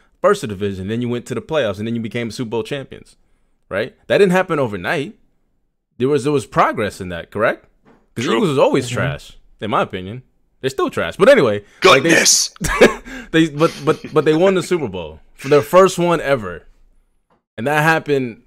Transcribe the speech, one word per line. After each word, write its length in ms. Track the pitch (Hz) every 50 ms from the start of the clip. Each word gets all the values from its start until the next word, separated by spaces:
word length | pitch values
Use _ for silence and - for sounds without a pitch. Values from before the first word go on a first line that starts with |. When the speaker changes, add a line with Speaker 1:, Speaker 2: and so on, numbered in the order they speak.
| _ _ _ -
Speaker 1:
first 220 | - 196 196 - 139
of 60 | 110
division, 380 | 101 90 104 101 98 95 92
then 140 | 101 113 120
you 80 | 123 117
went 160 | 120 120 117
to 80 | - 123
the 60 | 113
playoffs, 360 | - - 156 151 120 104 95 104
and 80 | 110
then 80 | 117 117
you 60 | 117
became 280 | 113 104 120 120 117 113
Super 180 | - - 123 107
Bowl 140 | 117 113 107
champions, 520 | - 147 139 127 _ - - - _ _ _ _ _ _ _ _ _ _ _ _ -
right? 260 | 90 101 123 127 - _ _
That 120 | - 120 175
didn't 120 | 202 180 175
happen 260 | 190 185 175 160 147
overnight. 580 | 131 107 104 90 87 123 175 147 143 208 - _ _ _ _ _ _ _ _ _ _ _ _ _ _ _ _
There 100 | - 127
was, 160 | 139 147 135 117
there 80 | 147 147
was 120 | 131 -
progress 560 | - - 160 196 311 269 139 104 95 - -
in 80 | 95 90
that, 220 | 87 82 - _
correct? 320 | - 104 113 - - - _ _ _ _ _ _ _ _ _ _ -
'Cause 80 | 117 120
the 60 | 170
Speaker 2:
True. 40 | 208
Speaker 1:
Eagles 120 | 339 220 160
was 80 | 131 139
always 260 | 185 294 269 139 123
Speaker 3:
Mm-hmm. 80 | 120 123
Speaker 1:
trash, 420 | 107 90 82 76 - - - - - _ _ _ -
in 100 | 117 104
my 100 | 127 180
opinion. 420 | 175 120 107 92 90 95 113 131 - _ _ _ _ _ _ _
They're 80 | - 131
still 200 | - - 359 262
trash, 240 | - 107 87 85 -
but 100 | - 190
anyway, 360 | 262 285 220 143 110 104 104 - _ _ - -
like, 200 | 185 175 139 131
they 60 | 165
Speaker 2:
Goodness. 440 | 160 - - - - - - - - - 202 - - - - -
Speaker 1:
<laughs> 400 | - - - - 262 254 - -
they, 180 | - 160 165 156
but, 260 | 139 143 165 165 - 147 143
but, 160 | 151 151 - - 113 135
but 120 | 151 135
they 80 | 156 156
won 180 | 160 185 196 190
the 80 | 175 -
Super 240 | - 180 165 139
Bowl 320 | 101 90 90 82 76 78 - - _ _
for 140 | - - 135
their 120 | 147 143 -
first 340 | - 175 185 190 180 -
one 240 | 170 170 170 170 151
ever, 440 | 107 139 139 120 101 90 85 76 - - - _ _ _ _ _ _ _ _ _ _ _ _ _ _ _ _
and 80 | 110 113
that 140 | 139 151 151 151
happened 600 | 165 160 156 - 147 143 135 127 117 101 _ _